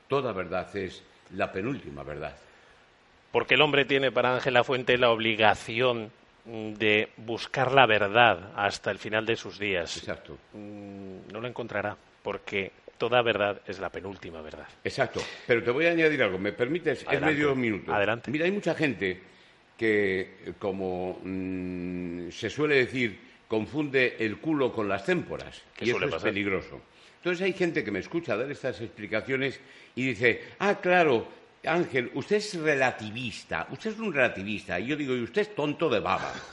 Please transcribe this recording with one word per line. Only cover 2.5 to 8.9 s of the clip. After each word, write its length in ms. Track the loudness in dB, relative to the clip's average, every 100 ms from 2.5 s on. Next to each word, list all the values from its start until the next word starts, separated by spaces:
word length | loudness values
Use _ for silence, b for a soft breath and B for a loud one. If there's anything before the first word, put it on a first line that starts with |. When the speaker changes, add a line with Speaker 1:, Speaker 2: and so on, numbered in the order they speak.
| b b b b _ _ _ _
Speaker 2:
Porque 220 | -2 4
el 60 | 6
hombre 220 | 6 4
tiene 280 | 4 2 2
para 220 | 2 2
Ángel 200 | 2 4
Lafuente 420 | 4 4 2 2 4
la 140 | 4
obligación 1040 | 4 2 6 6 6 0 0 0 0 -4 -12 _ _
de 640 | -12 -8 -8 0 4 4 2 -6
buscar 560 | -8 -6 -4 -2 4
la 140 | 8 8
verdad 640 | 6 4 6 6 6 -2
hasta 380 | -2 0 0 -4